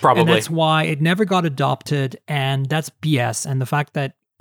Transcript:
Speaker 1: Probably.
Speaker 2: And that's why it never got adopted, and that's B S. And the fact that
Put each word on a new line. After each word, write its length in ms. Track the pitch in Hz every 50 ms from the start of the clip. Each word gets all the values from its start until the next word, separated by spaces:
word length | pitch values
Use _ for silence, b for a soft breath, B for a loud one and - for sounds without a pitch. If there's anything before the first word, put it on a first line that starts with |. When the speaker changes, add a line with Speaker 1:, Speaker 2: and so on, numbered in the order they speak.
Speaker 1:
Probably. 220 | B - - - 165
Speaker 2:
And 60 | 165
that's 200 | 160 - - -
why 340 | 165 160 160 156 156 156 160
it 160 | 160 156 143
never 240 | 156 165 180 185 220
got 200 | 180 190 180 170
adopted, 760 | 165 135 131 139 135 135 - - - 151 143 135 131 - - _ -
and 380 | 151 139 135 135 135 135 135
that's 220 | 127 156 160 156 -
B 300 | - _ - 156 151 127
S. 260 | 120 117 113 - -
And 160 | 156 135 131
the 60 | 131
fact 260 | - - 143 147 - -
that 220 | 156 139 135 - _ _ _ _ -